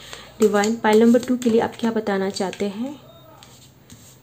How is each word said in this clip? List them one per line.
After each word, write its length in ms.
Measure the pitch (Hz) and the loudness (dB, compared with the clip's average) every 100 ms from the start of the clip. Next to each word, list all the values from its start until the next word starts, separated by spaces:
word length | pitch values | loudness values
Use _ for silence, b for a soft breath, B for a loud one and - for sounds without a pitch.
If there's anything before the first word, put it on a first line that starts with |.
| B B B - | B B B 0
Divine, 360 | 214 208 208 233 | 2 2 0 -2
pile 240 | 220 214 | 2 4
number 200 | 233 240 | 6 4
two 180 | 247 247 | 2 -2
के 120 | 240 | 0
लिए 120 | 226 | 0
आप 120 | 226 - | 0 -4
क्या 120 | 226 | -4
बताना 380 | 220 220 196 190 | -4 -4 -4 -4
चाहते 360 | 196 185 - 202 | -4 -6 -6 -8
हैं? 440 | 196 262 294 - - - - - - - _ _ - - - | -8 -10 -12 -20 -20 -20 -20 -20 -20 -20 _ _ -20 -20 -20